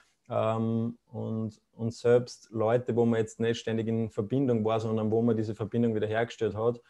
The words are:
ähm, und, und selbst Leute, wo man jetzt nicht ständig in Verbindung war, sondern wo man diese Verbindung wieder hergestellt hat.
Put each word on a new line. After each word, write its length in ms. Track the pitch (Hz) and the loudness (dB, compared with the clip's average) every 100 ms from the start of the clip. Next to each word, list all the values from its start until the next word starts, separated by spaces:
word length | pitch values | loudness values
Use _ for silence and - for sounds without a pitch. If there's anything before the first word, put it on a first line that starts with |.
| _ _ - | _ _ -6
ähm, 680 | 113 110 113 113 113 117 120 _ | 0 0 0 0 0 -2 -6 _
und, 480 | 113 110 110 110 - _ | -8 -6 -4 -6 -8 _
und 200 | - 113 | -6 -6
selbst 560 | - 120 123 120 - - | 0 4 4 2 -10 -8
Leute, 440 | 110 110 120 120 113 | -2 2 2 0 2
wo 80 | |
man 160 | 117 113 | 2 2
jetzt 200 | 110 - | -2 -2
nicht 180 | 113 117 | -2 -2
ständig 300 | - 110 113 | -2 -4 -2
in 220 | 113 110 | -2 -2
Verbindung 540 | - 101 131 135 113 | -4 -2 0 2 2
war, 140 | 107 113 | 2 0
sondern 300 | 113 110 107 | 0 -2 0
wo 100 | 113 | 2
man 160 | 117 110 | 2 2
diese 180 | 110 | -2
Verbindung 400 | 104 107 117 117 | -4 -4 0 0
wieder 120 | 107 107 | 0 0
hergestellt 480 | 110 117 - 110 | 0 -2 -2 -4
hat. 260 | 101 117 120 | 0 0 -2